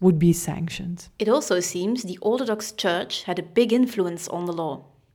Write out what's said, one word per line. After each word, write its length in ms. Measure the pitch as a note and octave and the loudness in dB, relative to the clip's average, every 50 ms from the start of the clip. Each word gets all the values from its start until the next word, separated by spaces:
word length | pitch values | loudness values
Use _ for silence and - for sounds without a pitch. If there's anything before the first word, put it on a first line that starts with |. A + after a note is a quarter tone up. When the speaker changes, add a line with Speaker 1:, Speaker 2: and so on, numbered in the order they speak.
Speaker 1:
would 180 | F#3 F#3 E3 D3+ | 4 4 6 6
be 140 | E3+ E3+ | 6 6
sanctioned. 760 | E3 - - D#3+ - - E3 E3 - - F#3+ F3 F3 - - - - - | 4 4 0 -6 -6 -6 -6 -6 -8 -8 -8 -8 -10 -10 -12 -12 -8 -4
Speaker 2:
It 100 | G#3+ G#3+ | 0 2
also 320 | B3 D4+ D4 - F#3+ F3+ | 2 2 2 2 0 0
seems 420 | F3 - - F3+ F3+ G#3+ B3 B3 | 0 -2 -4 -4 -2 -2 -2 -4
the 160 | - F3+ F3+ - | -4 -8 -8 -4
Orthodox 520 | - G#3+ A#3 B3+ C4 A3 G#3+ G#3+ - - | -2 0 0 0 0 -2 -4 -4 -6 -8
Church 520 | - - - F3+ E3+ F3+ - - - - - | -6 -4 -2 0 0 -2 -2 -6 -8 -8 -6
had 140 | F#3+ F3 F3 | -6 -4 -4
a 40 | |
big 300 | E3 - - A#3 A#3+ G#3+ | -6 0 2 2 4 4
influence 560 | A3+ B3+ B3+ B3 - G#3+ F3+ F3 E3+ E3 - - | 4 4 4 2 2 0 -2 -2 -2 -6 -8 -8
on 160 | - F3 F3 | -6 -6 -4
the 80 | F3 | -4
law. 320 | E3+ E3+ E3 D3 C3+ - - _ _ _ _ _ | -4 -4 -4 -4 -6 -8 -12 _ _ _ _ _